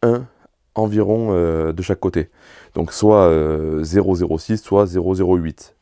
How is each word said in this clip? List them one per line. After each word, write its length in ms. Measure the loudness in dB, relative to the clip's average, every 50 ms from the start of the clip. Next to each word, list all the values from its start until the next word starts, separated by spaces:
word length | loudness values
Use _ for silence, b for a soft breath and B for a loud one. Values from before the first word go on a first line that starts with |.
un 240 | 0 0 0 0 -4 -10 b b b _ _ _ _ _ -4
environ, 520 | -4 -2 0 0 0 0 0 0 0 0 0
euh, 400 | 0 0 0 0 0 -2 -2 -4
de 100 | -4 -6 -6
chaque 160 | -4 -4 -2
côté. 320 | -2 -2 -2 -4 -4 -6 B B B B B B B B _
Donc 180 | -6 -6 -6
soit, 360 | -4 0 2 4 6 6 6
euh, 560 | 6 4 2 2 0 -2 -4 -4 -4 -4 -4 -4
zéro 320 | 0 0 0 2 2 0
zéro 240 | 0 -2 -2 -4 -4
six, 180 | -4 -4 -6
soit 300 | -6 -4 0 2 2 2
zéro 260 | 2 -2 -2 -2 -2 -2
zéro 220 | 0 0 0 0
huit. 400 | 0 0 -4 -8 -12 -18 -20 _ _